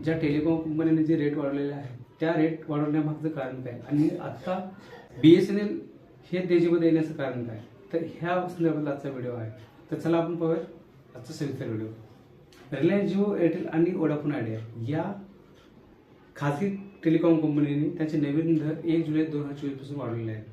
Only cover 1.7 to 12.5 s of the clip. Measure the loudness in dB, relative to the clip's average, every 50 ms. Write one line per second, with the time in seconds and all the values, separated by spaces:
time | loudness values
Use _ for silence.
1.7 | -4 -6 -10 -12 -14 -16 -18 -16 -6 -2 0 0 2 4 2 2 0 -2 -4 -4
2.7 | -2 0 0 2 2 2 2 0 -2 -2 -4 -4 -4 -4 -6 -6 -6 -8 -10 -10
3.7 | -10 -10 -6 0 2 2 2 2 0 -2 -6 -10 -10 -8 -6 -4 -4 -4 -6 -8
4.7 | -12 -16 -20 -20 -20 -20 -20 -18 0 6 10 10 10 10 8 4 0 0 0 -2
5.7 | -4 -6 -10 -12 -18 -20 -20 -20 -20 -20 -10 -6 -4 -2 0 2 4 4 4 4
6.7 | 4 4 4 4 4 4 2 0 -4 -6 -6 -6 -4 -6 -6 -8 -8 -12 -14 -16
7.7 | -20 -20 -10 -6 -4 -4 -4 -6 -8 -6 -4 -2 -2 -2 -2 -4 -2 0 0 2
8.7 | 2 0 -2 -4 -4 -4 -6 -8 -8 -6 -6 -6 -6 -6 -8 -10 -10 -14 -18 -20
9.7 | -20 -20 -12 -8 -8 -4 0 0 0 2 0 0 -2 -2 0 0 0 0 -4 -8
10.7 | -12 -20 -20 -20 -20 -20 -20 -20 -20 -18 -16 -12 -8 -6 -6 -6 -6 -6 -6 -6
11.7 | -6 -6 -6 -8 -10 -14 -18 -20 -20 -20 -20 -20 -20 -20 -20 -20